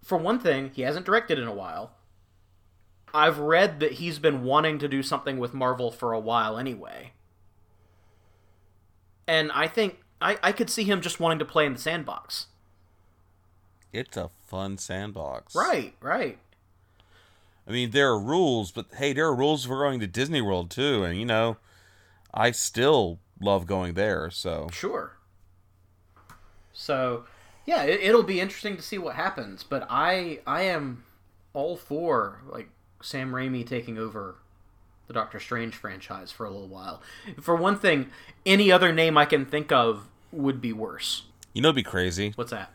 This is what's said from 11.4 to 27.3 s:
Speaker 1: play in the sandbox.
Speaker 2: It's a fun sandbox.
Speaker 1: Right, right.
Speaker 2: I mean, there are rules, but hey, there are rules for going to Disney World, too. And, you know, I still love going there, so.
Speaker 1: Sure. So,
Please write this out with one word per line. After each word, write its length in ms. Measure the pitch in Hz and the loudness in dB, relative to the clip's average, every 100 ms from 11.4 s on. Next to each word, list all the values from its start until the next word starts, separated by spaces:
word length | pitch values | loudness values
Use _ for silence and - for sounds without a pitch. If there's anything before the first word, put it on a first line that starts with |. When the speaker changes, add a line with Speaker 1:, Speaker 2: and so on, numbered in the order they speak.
| 151 | 0
Speaker 1:
play 200 | - 151 | 2 2
in 80 | |
the 60 | 123 | 0
sandbox. 680 | - 165 151 - - - - _ _ _ _ _ _ _ _ _ _ _ _ _ _ | -4 -4 -6 -10 -10 -12 -12 _ _ _ _ _ _ _ _ _ _ _ _ _ _
Speaker 2:
It's 240 | - 196 - | -10 -8 -8
a 140 | 87 _ - | -10 _ -12
fun 300 | 92 98 98 | -8 -6 -8
sandbox. 760 | - 92 104 92 73 62 - | -8 -8 -8 -8 -8 -8 -6
Speaker 1:
Right, 400 | - 349 269 120 - | 0 2 0 -2 -10
right. 380 | - 180 175 104 _ _ _ _ _ _ _ _ _ _ _ _ - | -4 -2 -4 -8 _ _ _ _ _ _ _ _ _ _ _ _ -6
Speaker 2:
I 40 | |
mean, 200 | 117 123 | -4 0
there 200 | 135 139 | 4 4
are 60 | 113 | 4
rules, 520 | 101 165 175 120 98 | 2 2 4 2 0
but 140 | - - - | -8 -14 -4
hey, 160 | 143 | -2
there 160 | 139 160 | 2 0
are 80 | 127 | 2
rules 300 | 143 156 123 | 2 2 -2
for 140 | 131 | -2
going 200 | 143 131 | -2 -2
to 80 | 104 | -4
Disney 320 | 87 139 160 | -2 0 0
World, 320 | 107 92 87 | 0 0 -2
too. 320 | - 139 127 | -2 0 2
And, 160 | 90 87 | 0 -2
you 60 | 117 | 0
know, 320 | 110 117 107 _ _ _ _ _ _ _ | 2 2 0 _ _ _ _ _ _ _
I 180 | - 113 | 0 0
still 680 | 117 - - 131 151 95 85 _ - | 0 -4 2 4 4 2 -4 _ -4
love 260 | 101 98 87 | 0 2 2
going 280 | 98 90 85 | -2 -2 -2
there, 360 | 104 90 78 | 0 0 -4
so. 380 | - 92 80 76 | -6 -6 -6 -6
Speaker 1:
Sure. 460 | 85 196 - - - _ _ _ _ _ _ _ _ _ _ _ - - - - | -8 -6 -6 -8 -16 _ _ _ _ _ _ _ _ _ _ _ -20 -20 -20 -20
So, 540 | - - 139 127 120 - | -16 -2 0 0 -2 -8